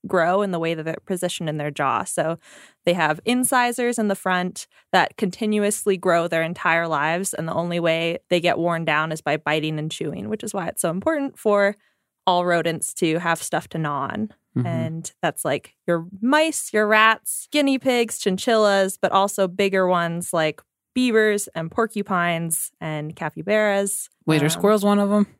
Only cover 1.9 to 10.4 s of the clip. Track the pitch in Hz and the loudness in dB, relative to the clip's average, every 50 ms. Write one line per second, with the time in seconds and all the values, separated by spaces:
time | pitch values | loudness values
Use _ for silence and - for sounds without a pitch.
1.9 | 117 113 - - - - 151 160 165 - _ - - - - - _ _ _ 175 | 0 0 -2 -4 -4 -2 -2 -2 -4 -6 _ -20 -20 -20 -20 -20 _ _ _ 0
2.9 | 175 185 160 151 156 160 - - 247 247 254 240 277 247 247 240 240 - 247 240 | 2 2 2 0 0 0 0 -2 0 0 0 0 2 2 0 0 0 -2 -2 -2
3.9 | 240 233 220 208 196 - - 190 185 180 180 185 - - - _ _ _ _ _ | 0 0 0 0 0 0 -2 -2 0 0 -2 -4 -6 -10 -16 _ _ _ _ _
4.9 | - 185 160 - - - - 190 180 - 233 214 214 208 208 202 202 - - 208 | 2 2 2 2 -2 -4 -4 -4 -2 -2 -2 0 0 2 2 0 0 0 0 0
5.9 | 196 180 - 190 170 170 165 175 170 165 165 160 175 - - 170 165 165 170 165 | 0 0 2 2 2 2 2 0 0 -2 -2 -2 -4 -2 0 2 2 2 2 0
6.9 | 160 143 147 156 165 175 196 - - - 165 160 - - 170 175 170 175 170 165 | 0 0 0 0 0 -2 -2 -4 -6 -6 -6 -4 -2 -2 -2 -2 -2 0 2 2
7.9 | 160 165 165 170 170 - _ _ 180 175 165 175 - - 165 175 170 165 165 160 | 2 2 0 -2 -4 -4 _ _ 0 2 2 2 0 2 0 0 -2 0 0 0
8.9 | 151 151 156 160 160 151 _ 151 147 156 _ 147 151 160 160 156 156 151 151 160 | 2 2 0 0 -4 -4 _ -2 -2 0 _ 0 0 0 0 -2 -4 -4 -4 -6
9.9 | - - 160 156 160 - 196 214 214 214 | -6 -6 -6 -6 -6 -8 -6 -8 -8 -8